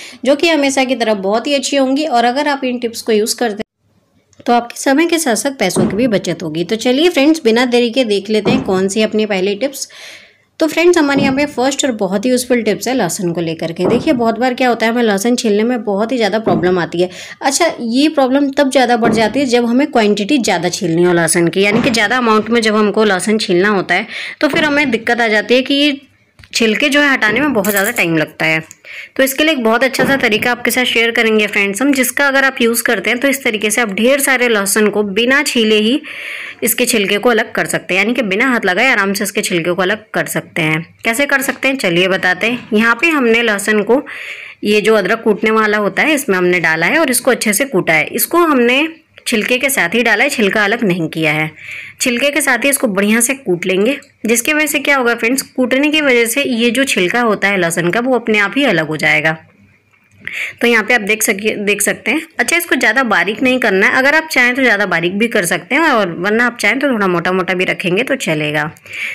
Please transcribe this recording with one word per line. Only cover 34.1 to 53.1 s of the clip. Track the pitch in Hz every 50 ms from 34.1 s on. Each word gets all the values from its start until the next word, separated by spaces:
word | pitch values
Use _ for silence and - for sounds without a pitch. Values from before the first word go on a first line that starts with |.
| 277 277
सारे | 269 285 262 240 247 240
लहसुन | 226 202 196 196 - 226 214 208
को | 202 208 214
बिना | 202 185 208 233 247 269 285 294
छीले | - - 247 220 214 214 214
ही | 214 220 262 302 - - - - - - - - - - - - -
इसके | 220 - - 247
छिलके | 240 - 214 196 180 202 202
को | - 247
अलग | 233 214 - - -
कर | 196 170
सकते | 151 - - - - 180
हैं, | 190
यानी | 202 220 247
कि | 254 247
बिना | 190 185 208 247 269
हाथ | 247 226 196
लगाए | 190 180 196 240 269
आराम | 247 214 196 196 196
से | 190 214
इसके | 190 - 220 -
छिलके | - 190 170 160 175 175
को | 190 185
अलग | 185 214 214 - -
कर | - 180 143 -
सकते | - 165 156 - - 180 160
हैं। | 156 156 160 165 - - _ -
कैसे | 226 226 262 285
कर | 277 285 269 269
सकते | - 240 - - 262
हैं | 269
चलिए | 269 - 185 170 175 185 190
बताते | 190 180 170 180 180 180 208
हैं। | 220 247 240 - - 226
यहाँ | 214 226 233 233
पे | 233 339 339
हमने | 311 285 247 226 226 233 233
लहसुन | 226 208 196 202 220 214 214 196
को, | 214 233 294 - - - - - - - - - - - - -
ये | 202 208 214
जो | 180 214 220
अदरक | 214 190 180 226 226 -
कूटने | 233 202 180 - 220 220
वाला | 220 214 208 208 214
होता | 208 190 196 180 208
है | 294 311
इसमें | 262 - - 190 185
हमने | 180 180 180 180
डाला | 170 165 160 160 165
है | 180 262 320
और | 330 269
इसको | 240 - - 269
अच्छे | 233 220 - 220 202
से | - 277
कूटा | 269 - 180 - - 160
है। | 156 147
इसको | - - - - - - 349 349
हमने | 320 294 247 233 240 254 269 311 320 320 - _ _ _ - -
छिलके | - 247 220 202 - 247 247
के | 277 269
साथ | 262 208 175 170 226
ही | 233 240
डाला | 233 208 208 247
है, | 294
छिलका | - - 214 190 190 220 208
अलग | 196 220 240 240
नहीं | 190 175 185 160 151
किया | - 165 156 151 147
है। | 156 156 156 - - - - - - - - - -
छिलके | - 262 240 240 269 285
के | 285 311
साथ | 285 277 247 226 247
ही | 285
इसको | 269 - - 233
बढ़िया | 185 190 202 208